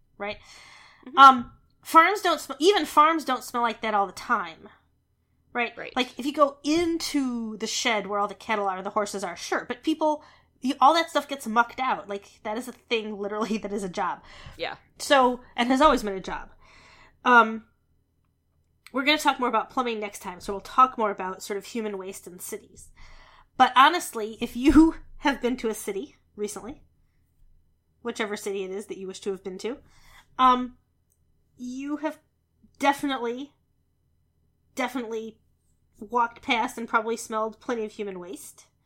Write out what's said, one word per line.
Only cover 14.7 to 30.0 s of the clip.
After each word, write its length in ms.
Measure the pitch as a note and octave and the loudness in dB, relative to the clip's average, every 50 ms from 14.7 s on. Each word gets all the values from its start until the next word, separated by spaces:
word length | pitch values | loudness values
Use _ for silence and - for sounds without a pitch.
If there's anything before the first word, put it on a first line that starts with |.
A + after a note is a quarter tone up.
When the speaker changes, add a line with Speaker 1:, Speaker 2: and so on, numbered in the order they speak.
| - - _ _ _ - | -8 -10 _ _ _ -8
Speaker 1:
So, 420 | - - D4 C4+ B3+ B3 B3 B3 - - - | -2 2 4 6 6 4 2 -2 -8 -10 -6
and 140 | - A#3+ B3 | -2 0 2
has 120 | C4 C4 D4+ | 4 6 6
always 200 | D#4 C4 - G#3 | 6 6 4 0
been 120 | G#3 G3 | -4 -6
a 40 | F#3+ | -6
job. 280 | - F#3 D#3+ C3+ - - - - - - - - - - - - - - _ _ - | -8 -10 -10 -12 -12 -14 -20 -20 -20 -20 -20 -20 -20 -20 -20 -20 -20 -20 _ _ 2
Um, 400 | B3 B3 A#3 A3 A3 A3 A3 - _ _ _ _ _ _ _ _ _ _ _ _ _ _ _ _ _ _ _ _ _ _ _ - - - | 6 8 8 8 6 2 -8 -12 _ _ _ _ _ _ _ _ _ _ _ _ _ _ _ _ _ _ _ _ _ _ _ -18 -10 -6
we're 120 | C4 C4+ | -2 0
gonna 140 | C#4+ D4+ D4+ | 0 0 2
talk 220 | D4+ D4 C4+ - | 2 0 0 0
more 80 | B3 A#3 | 0 0
about 220 | G#3 A3 - - | 0 0 -2 -2
plumbing 280 | - C4+ B3 A#3+ A3+ G#3+ | -4 -4 -4 -2 -4 -6
next 200 | G#3+ G3+ - - | -6 -8 -10 -12
time, 200 | - G3 F3+ E3+ | -14 -14 -14 -12
so 120 | - - G3+ | -10 -8 -8
we'll 80 | G3 | -8
talk 360 | - - - - C4 B3+ - - | -10 -2 4 4 4 4 4 2
more 120 | A3 G3+ | -2 -2
about 320 | G3+ - F#3 F#3 F#3 - - | -2 -4 -8 -8 -10 -10 -10
sort 140 | - G#3 | -8 -8
of 80 | G3 F#3+ | -8 -8
human 320 | - - A#3 G#3+ G#3+ G3+ F#3+ | -8 -8 -6 -6 -6 -6 -8
waste 280 | F#3 F#3+ F#3+ - - | -10 -12 -14 -14 -16
in 120 | F3+ F3 F#3 | -18 -18 -16
cities. 520 | - - A3+ - - - - - - - - - - - - - - - - - - _ _ | -14 -14 -14 -14 -16 -18 -20 -20 -20 -20 -20 -20 -20 -20 -20 -20 -20 -20 -20 -20 -20 _ _
But 160 | - B3+ B3 - | 4 4 4 6
honestly, 600 | B3 C4+ D4+ E4+ F4 - - - A3+ G#3 A3 A3+ - | 8 6 8 6 2 -2 -6 -8 -8 -8 -8 -8 -8
if 160 | A#3 A#3+ - | -8 -8 -6
you 400 | A#3+ B3+ C#4+ C4+ D4 D#4+ E4 - - - - | 0 4 6 8 8 8 8 6 -2 -10 -18
<laughs> 80 | - - | -10 -4
have 220 | - D4 C#4 - - | -2 -2 0 0 0
been 140 | A#3+ B3+ B3+ | -2 -2 -2
to 100 | - A3 | -4 -4
a 60 | G#3 | -6
city 420 | - - A3 G3 G3 C#4+ - - _ _ _ _ | -6 -6 -8 -8 -8 -8 -12 -14 _ _ _ _
recently, 460 | G#3 G#3 G#3 - F#3+ F#3+ A#3 - - - _ _ _ _ _ _ _ _ _ _ _ _ - _ _ _ _ _ _ _ _ _ _ - | -8 -8 -8 -8 -10 -14 -14 -16 -18 -20 _ _ _ _ _ _ _ _ _ _ _ _ -20 _ _ _ _ _ _ _ _ _ _ -10
whichever 340 | A#3+ A3+ - A3+ G3+ G#3 | -8 -6 -4 -4 -4 -6
city 280 | G#3 - G3+ G3 G3+ F#3+ | -6 -6 -6 -6 -6 -6
it 60 | F#3 | -8
is 160 | F#3+ G3+ G3+ | -8 -10 -10
that 120 | - F3+ F#3 | -10 -12 -12
you 80 | F#3+ | -12
wish 140 | F#3 F#3+ - | -12 -12 -10
to 100 | - G3+ | -8 -8
have 120 | F#3+ F#3 - | -8 -8 -8
been 160 | F#3+ F#3 F#3+ | -12 -12 -8
to, 200 | - G#3+ C#4 - - _ _ - | -8 -8 -8 -10 -14 _ _ -20